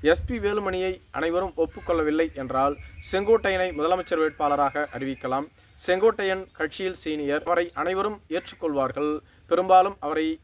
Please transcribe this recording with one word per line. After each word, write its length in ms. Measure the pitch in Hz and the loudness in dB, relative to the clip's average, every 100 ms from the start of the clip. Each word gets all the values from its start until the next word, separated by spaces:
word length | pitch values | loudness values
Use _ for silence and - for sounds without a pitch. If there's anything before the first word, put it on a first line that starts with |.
எஸ் 240 | 285 262 - | 4 2 0
பி 120 | 240 | -4
வேலுமணியை 540 | 202 208 196 185 185 185 - | -2 -2 -2 -2 -4 -6 -10
அனைவரும் 440 | 131 160 175 185 160 | -4 -2 -2 -2 -2
ஒப்புக்கொள்ளவில்லை 720 | 165 - - 170 151 156 165 | -2 -4 -2 0 2 2 0
என்றால் 420 | 143 131 131 139 143 - - | -2 -4 0 0 0 -12 -14
செங்கோட்டையனை 640 | - 190 202 226 196 190 185 | -4 -2 2 2 4 0 -2
முதலமைச்சர் 500 | 151 160 185 175 165 | -2 0 0 0 0
வேட்பாளராக 640 | 156 147 147 143 139 147 147 | 0 0 0 2 0 0 -6
அறிவிக்கலாம். 560 | 123 135 131 127 131 151 _ - - | -6 -8 -6 -4 -4 -6 _ -20 -10
செங்கோட்டையன் 640 | - 180 220 220 196 190 190 | -2 4 4 2 -2 -2 -6
கட்சியில் 480 | - 156 - 190 180 | -6 -6 -4 -6 -6
சீனியர், 440 | 160 151 143 147 160 | -6 -4 -2 -2 0
அவரை 200 | 175 175 | 0 0
அனைவரும் 460 | 143 160 190 202 208 _ | -4 -2 0 -2 -4 _
ஏற்றுக்கொள்வார்கள், 840 | 160 - - 165 143 127 139 151 151 - _ - | -6 -6 -6 -2 0 -2 -2 -4 -4 -8 _ -2
பெரும்பாலும் 480 | 170 185 185 190 196 | 0 8 6 6 0
அவரை 280 | 147 156 160 160 | -4 -2 -2 -6